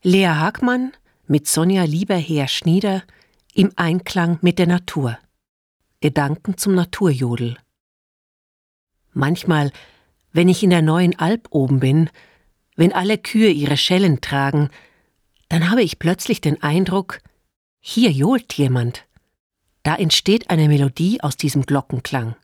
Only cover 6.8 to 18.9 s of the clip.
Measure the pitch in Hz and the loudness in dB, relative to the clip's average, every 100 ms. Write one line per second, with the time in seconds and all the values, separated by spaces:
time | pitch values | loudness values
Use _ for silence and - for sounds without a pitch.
6.8 | 175 - 190 131 127 120 117 120 _ _ | 0 -2 0 0 -2 -4 -6 -8 _ _
7.8 | _ _ _ _ _ _ _ _ _ _ | _ _ _ _ _ _ _ _ _ _
8.8 | _ _ _ - 135 175 - 156 143 - | _ _ _ -4 -2 -2 0 0 0 -6
9.8 | - _ _ _ _ 160 175 180 196 175 | -20 _ _ _ _ 0 2 4 4 4
10.8 | 156 165 180 - 160 226 - 147 131 135 | 2 2 0 0 -2 -2 -2 -2 0 2
11.8 | 131 147 160 _ _ _ _ _ _ - | 2 2 0 _ _ _ _ _ _ 0
12.8 | 165 - 185 214 - 220 220 147 143 139 | 0 2 -2 -4 -2 2 2 2 0 -2
13.8 | - 180 190 135 - 139 139 147 147 - | 0 2 2 0 -2 -2 0 0 -2 -4
14.8 | _ _ _ _ _ _ _ 165 170 233 | _ _ _ _ _ _ _ -2 0 2
15.8 | 190 - 165 180 - 233 151 151 151 160 | 0 -2 -4 -2 -4 -2 -2 -2 -2 0
16.8 | 185 185 185 - _ _ _ _ _ _ | 0 -2 -6 -14 _ _ _ _ _ _
17.8 | - - 233 135 151 262 - - 139 127 | -8 0 2 2 2 0 -2 -2 0 0
18.8 | 120 | -4